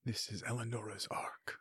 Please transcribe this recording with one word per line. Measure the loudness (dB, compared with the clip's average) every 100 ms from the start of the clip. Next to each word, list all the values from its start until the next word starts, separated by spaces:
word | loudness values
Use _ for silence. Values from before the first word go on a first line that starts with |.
| 2
This | 2 0
is | 0
Eleonora's | 0 2 2 0 -2 -4 0
arc. | 0 0 -4 -6 -6